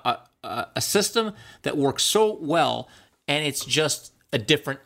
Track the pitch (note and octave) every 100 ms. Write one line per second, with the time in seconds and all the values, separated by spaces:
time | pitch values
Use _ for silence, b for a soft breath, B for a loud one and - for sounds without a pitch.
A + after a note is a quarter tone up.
0 | B2 A#2 - _ - A2+ - - - G3+
1 | G3 A#3 A3 G3+ B B C#3+ D3+ C#3 -
2 | - G#3 G#3+ G#3+ D#3+ E3 C3+ A#2 A2+ b
3 | b b - D3 D3 - - C3+ D3+ -
4 | - _ _ C3+ G#2+ D3 - C#3